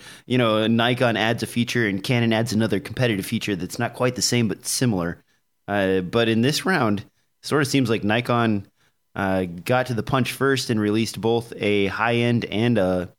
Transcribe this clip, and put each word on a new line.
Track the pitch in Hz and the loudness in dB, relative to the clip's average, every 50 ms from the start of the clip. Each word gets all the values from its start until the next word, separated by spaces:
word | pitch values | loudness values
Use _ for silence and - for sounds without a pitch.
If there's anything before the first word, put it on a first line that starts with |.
| - - - - - | -10 -20 -20 -14 -6
you | - 120 127 | -2 0 2
know, | 123 113 107 107 110 110 | 2 2 2 2 2 2
Nikon | 113 117 117 120 127 123 127 120 113 | 2 2 2 2 2 2 2 2 2
adds | 104 104 110 120 117 - | 2 0 0 0 -2 -4
a | - | -4
feature | - 120 120 120 - 120 117 104 | -2 -2 -2 0 0 0 0 0
and | 95 101 - | 0 -2 -2
Canon | - 131 120 117 117 113 | 0 0 2 2 2 2
adds | 110 117 120 - | 2 0 0 0
another | 107 110 110 107 95 | 0 0 2 0 -2
competitive | - - 107 - 127 123 110 95 95 | -4 -4 -4 -2 0 0 0 -2 -4
feature | - - 110 - - 101 | -4 -4 -4 -2 -2 -4
that's | 87 85 90 - - | -4 -4 -8 -6 -6
not | 120 113 - | -6 -6 -4
quite | - 123 127 123 | -2 -2 -2 -2
the | 104 | 0
same, | 92 - - 120 117 104 | -2 0 2 2 2 0
but | 92 - - | -2 -4 -6
similar. | - - - 135 123 110 92 85 85 90 - _ _ _ _ _ _ _ _ _ - | -6 -4 0 0 0 0 0 -2 -4 -4 -8 _ _ _ _ _ _ _ _ _ -4
Uh, | 101 101 98 95 95 95 | -2 0 2 2 2 0
but | 92 87 - 117 117 113 | 0 0 0 0 2 2
in | 113 110 | 2 2
this | 113 131 151 - - | 2 2 0 0 0
round, | - 190 165 127 110 104 98 - - _ _ _ _ _ _ | 0 0 2 2 2 0 -2 -4 -10 _ _ _ _ _ _
sort | - - 135 147 | -6 -2 0 0
of | 151 123 | 0 2
seems | 135 139 131 107 | 2 2 2 2
like | 113 101 95 | 0 0 0
Nikon, | 101 107 117 120 - 123 117 117 113 107 101 98 - _ _ _ _ _ _ _ _ - | 0 0 0 0 0 0 2 2 2 0 0 -4 -8 _ _ _ _ _ _ _ _ -6
uh, | - 101 95 95 95 95 | -4 -2 0 0 0 -2
got | 90 85 87 85 - 123 127 127 - | -2 -6 -8 -4 -2 0 0 0 -2
to | 127 | -4
the | 110 104 | -6 -4
punch | - - 131 123 - - | -2 0 0 0 -2 -2
first | - 131 139 135 127 127 - | -2 0 0 0 0 0 -2
and | 123 110 | -2 0
released | 107 104 104 110 113 104 - - | 0 0 0 0 0 -2 -4 -4
both | 92 113 117 117 113 - - | -2 0 0 0 -2 -6 -8
a | - 110 104 104 101 98 95 | -4 -2 0 2 2 2 0
high-end | 98 104 110 117 120 120 120 120 120 120 95 | 0 -2 0 0 2 2 2 2 2 0 0
and | 87 87 98 113 120 120 107 | -2 -2 0 2 2 2 2
a | 92 92 92 90 90 - - | 2 2 2 0 -2 -6 -10